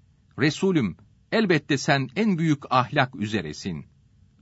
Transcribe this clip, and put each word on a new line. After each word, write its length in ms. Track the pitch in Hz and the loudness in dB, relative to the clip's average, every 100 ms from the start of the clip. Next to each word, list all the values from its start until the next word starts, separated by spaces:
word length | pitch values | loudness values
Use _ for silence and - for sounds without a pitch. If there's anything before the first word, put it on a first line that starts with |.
| _ _ _ - | _ _ _ -2
Resulüm, 580 | 143 151 196 170 107 80 - _ - | 0 2 0 2 0 -6 -18 _ -4
elbette 460 | 208 214 160 - 139 | 0 2 2 0 -2
sen 320 | - 139 131 - | 2 0 0 -2
en 220 | 220 170 | 0 2
büyük 340 | 165 143 - | 2 0 2
ahlak 440 | 127 127 147 127 92 | 0 2 0 0 0
üzeresin. 720 | 107 104 78 76 101 80 65 _ _ _ _ _ | -4 -4 -6 -8 -8 -10 -12 _ _ _ _ _